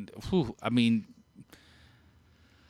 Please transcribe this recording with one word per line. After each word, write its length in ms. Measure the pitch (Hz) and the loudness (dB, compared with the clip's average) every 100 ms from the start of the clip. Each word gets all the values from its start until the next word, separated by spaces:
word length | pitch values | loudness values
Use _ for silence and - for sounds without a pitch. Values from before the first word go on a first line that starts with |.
| 104 - - | -6 -14 -4
whew, 240 | 185 139 - | -2 -2 -4
I 80 | 110 | -2
mean, 340 | 120 117 113 95 - _ - - - _ - - _ _ _ _ _ _ _ _ | 2 4 2 -2 -14 _ -20 -20 -20 _ -20 -20 _ _ _ _ _ _ _ _